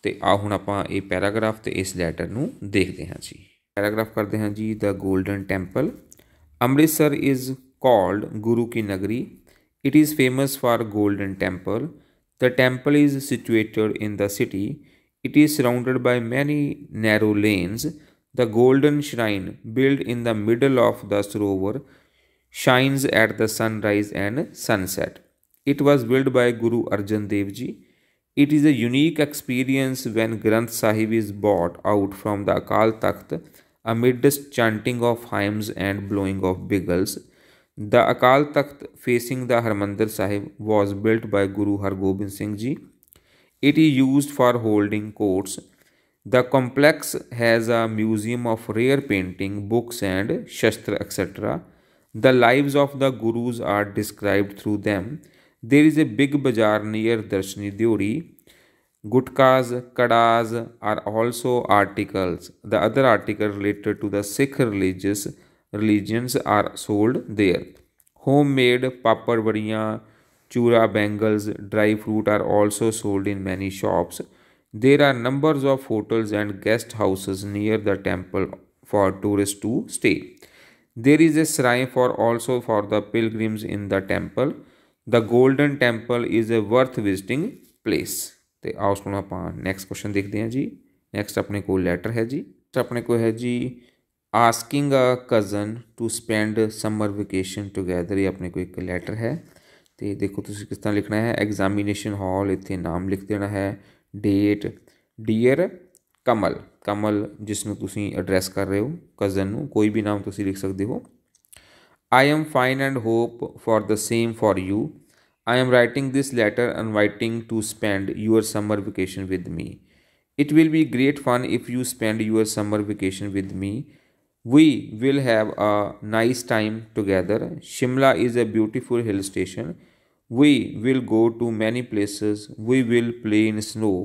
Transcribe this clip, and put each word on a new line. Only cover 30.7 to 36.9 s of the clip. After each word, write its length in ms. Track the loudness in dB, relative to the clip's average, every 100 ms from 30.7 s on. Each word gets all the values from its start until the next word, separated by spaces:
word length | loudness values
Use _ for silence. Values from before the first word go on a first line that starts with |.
Sahib 400 | -2 0 2 0
is 200 | 0 -2
brought 480 | -2 2 2 0 -2 0
out 280 | 2 0
from 320 | -4 -6 -4 -2
the 80 | -2
Akal 320 | 0 2 2 2
Takht 420 | -4 -4 -8 -10 -10 -20 _ _
amidst 680 | -4 2 2 4 2 2 -6
chanting 500 | 0 0 0 -4 0
of 220 | 0 0 -4
hymns 380 | -2 -2 -2 -6
and 360 | -4 -4 -4 -4
blowing 360 | -2 -2 -2
of 240 | -2 -2 -2
bugles. 500 | -2 0